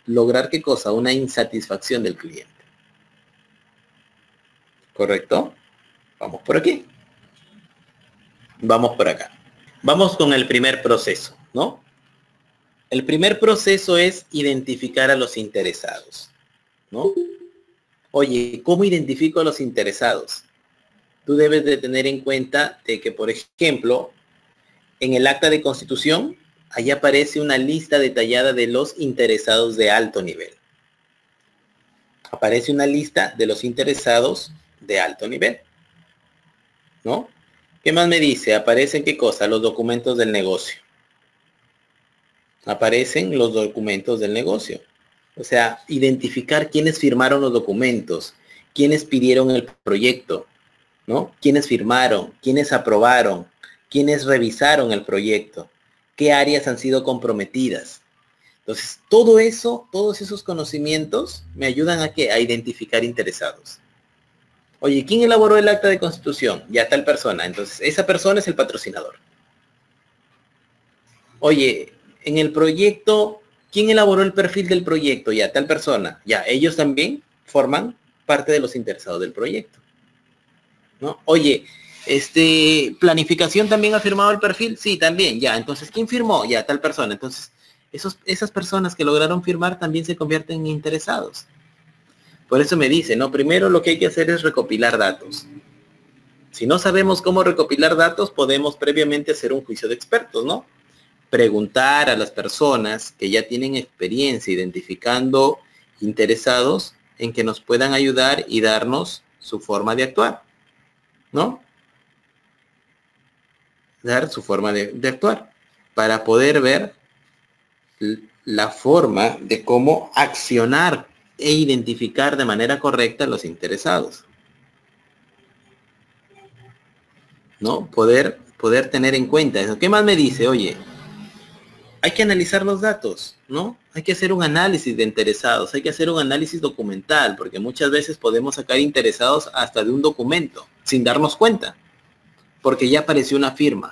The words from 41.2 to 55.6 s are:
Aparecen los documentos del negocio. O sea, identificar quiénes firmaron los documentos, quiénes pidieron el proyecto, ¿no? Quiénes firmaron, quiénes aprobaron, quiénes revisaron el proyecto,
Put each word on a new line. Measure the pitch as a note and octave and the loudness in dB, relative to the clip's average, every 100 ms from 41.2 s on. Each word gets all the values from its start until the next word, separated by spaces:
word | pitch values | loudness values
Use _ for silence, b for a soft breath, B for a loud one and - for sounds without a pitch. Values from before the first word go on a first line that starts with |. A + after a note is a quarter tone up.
| _ _ _ _ _ _ _ _ _ _ _ _ _ _ - | _ _ _ _ _ _ _ _ _ _ _ _ _ _ -8
Aparecen | G#2 A2 A#2+ A#2+ D#3 F#3 C#3+ | -2 0 2 0 -2 -2 0
los | A#2 | 2
documentos | A2 G#2+ A2 G#2+ G2 A2 A2+ | 2 -2 -4 -4 -4 -4 -4
del | G#2 | -2
negocio. | G#2+ C3 G#3+ - - _ _ _ _ _ - | -2 -2 -4 -6 -14 _ _ _ _ _ -16
O | |
sea, | A#2+ B2 A#2 - - | 0 2 2 -2 -6
identificar | C#3+ C3+ C3 - - - D3+ D3+ | 0 2 2 -2 -6 -2 -2 0
quiénes | D3+ D#3+ D#3 | 0 0 2
firmaron | C#3+ A#2+ C3 C#3 | 0 2 2 2
los | C3+ | 2
documentos, | A#2+ G2+ G2+ B2+ A#2 - E2 - _ b b b - | 0 -2 -2 0 -2 -4 -8 -10 _ b b b 0
quiénes | C#3+ D3+ - | 2 2 0
pidieron | C3+ B2+ B2+ C3 | 0 4 4 4
el | B2 - - | 0 -4 -10
proyecto, | - G2+ B2 - - F#2 - _ _ _ _ _ - | -4 0 2 0 -6 -8 -8 _ _ _ _ _ -6
¿no? | B2+ - _ | -4 -4 _
Quiénes | C#3+ C#3+ C#3+ | 2 2 2
firmaron, | A#2+ G#2 B2 B2+ G#2 F2+ - | -2 2 2 2 0 -4 -8
quiénes | C3 C#3 C#3+ | -2 0 0
aprobaron, | C3+ - G#2+ A#2+ B2 A2+ F#2 F2 _ B B _ | -2 2 4 6 4 2 -2 -8 _ B B _
quiénes | C#3 C#3+ C#3+ C3+ | 0 0 0 0
revisaron | C#3 A#2 A2+ D3 D3 A#2+ | 0 0 0 2 2 2
el | G#2 | -2
proyecto, | - G2 G#2 G#2+ - - | -2 -4 0 -2 -4 -18